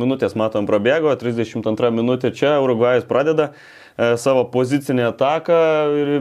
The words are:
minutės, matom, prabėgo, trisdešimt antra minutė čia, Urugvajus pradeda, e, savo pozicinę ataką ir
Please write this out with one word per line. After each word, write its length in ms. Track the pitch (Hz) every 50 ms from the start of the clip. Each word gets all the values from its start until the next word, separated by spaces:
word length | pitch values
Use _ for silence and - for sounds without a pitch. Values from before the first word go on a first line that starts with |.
minutės, 320 | 120 127 135 - 117 98 -
matom, 320 | 110 110 110 - 107 104
prabėgo, 480 | 98 110 104 101 123 143 165 156 151 -
trisdešimt 560 | - 113 123 117 117 113 113 - 117 107 110
antra 220 | 107 107 127 120 113
minutė 400 | 113 117 123 127 127 127 117 113
čia, 220 | - 131 143 151 143
Urugvajus 480 | 135 127 120 110 120 123 127 120 120
pradeda, 460 | - 117 123 143 156 160 156 151 139
e, 640 | - - - - - - - - - - 113 117 120 117
savo 300 | - 139 135 127 117 -
pozicinę 640 | - 123 127 120 143 143 139 - 131 127 120 117
ataką 480 | 104 - 131 139 156 160 156 - 170 165 165 160 156 151 151 147 147
ir 180 | 147 147 143 147 143